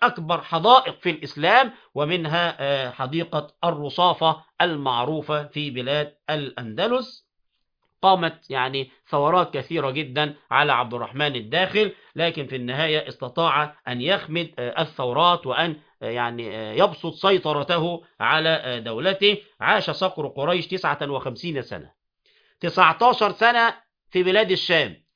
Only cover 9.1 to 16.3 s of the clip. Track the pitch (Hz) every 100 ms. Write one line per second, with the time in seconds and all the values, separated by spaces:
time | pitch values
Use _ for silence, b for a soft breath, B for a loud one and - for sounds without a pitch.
9.1 | 147 147 180 175 135 - 165 139 135 139
10.1 | 135 151 143 _ 127 147 123 117 120 110
11.1 | 127 147 139 110 160 185 190 208 B B
12.1 | 139 170 165 127 123 120 135 160 151 135
13.1 | - 127 143 165 143 147 - - 123 143
14.1 | 196 165 165 170 - 120 135 156 - 123
15.1 | 131 175 175 131 123 170 151 b _ 110
16.1 | 120 120